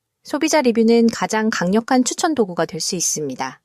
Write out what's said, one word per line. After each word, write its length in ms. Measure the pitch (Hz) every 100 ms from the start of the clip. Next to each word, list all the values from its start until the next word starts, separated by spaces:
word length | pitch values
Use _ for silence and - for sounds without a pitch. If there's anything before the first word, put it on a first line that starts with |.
| _ _
소비자 400 | - 294 320 311
리뷰는 460 | 254 226 226 233 233
가장 420 | - 185 220 220
강력한 540 | 226 180 208 226 262
추천 300 | 247 - 349
도구가 300 | 294 202 170
될 160 | 160 160
수 140 | - 185
있습니다. 640 | 156 156 147 127 131 135